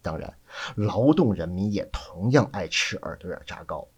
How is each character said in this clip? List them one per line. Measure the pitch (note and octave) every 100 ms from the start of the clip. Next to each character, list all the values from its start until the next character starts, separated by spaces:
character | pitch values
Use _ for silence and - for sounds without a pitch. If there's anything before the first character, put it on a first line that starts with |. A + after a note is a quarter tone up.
当 | E2+ -
然， | - - - - -
劳 | - G#2 F#2+ C3
动 | - C3
人 | F2+ E2
民 | F2+ G#2
也 | G2+ -
同 | - - E2+ G#2+
样 | C#3 G#2+
爱 | G2+ E2
吃 | - - -
耳 | - D#2
朵 | F2+
眼 | -
炸 | - -
糕 | E2 D#2 -